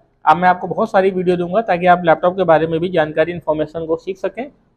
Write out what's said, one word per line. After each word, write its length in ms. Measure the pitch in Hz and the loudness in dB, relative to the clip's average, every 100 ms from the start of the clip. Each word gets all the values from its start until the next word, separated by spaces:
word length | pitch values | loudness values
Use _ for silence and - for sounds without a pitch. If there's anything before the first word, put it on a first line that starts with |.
| _ _ - | _ _ 0
अब 120 | 160 | 2
मैं 120 | 180 | 4
आपको 180 | 180 - | 0 -2
बहुत 240 | 160 220 | -4 -2
सारी 200 | 202 190 | 0 0
video 240 | 185 180 175 | 0 -2 -2
दूंगा 240 | 175 190 | -2 -2
ताकि 240 | 226 175 180 | -2 0 2
आप 180 | 175 175 | 2 4
laptop 320 | 156 175 190 | 2 2 0
के 60 | |
बारे 240 | 175 156 160 | 2 4 2
में 120 | 165 | -2
भी 100 | 180 | -2
जानकारी, 420 | 175 151 156 160 | -2 -2 0 -2
information 540 | 175 - 156 151 165 160 | -2 -4 -4 -4 -6 -6
को 120 | 165 | -6
सीख 200 | - 190 | -6 -8
सकें। 280 | 190 202 277 _ _ | -8 -8 -14 _ _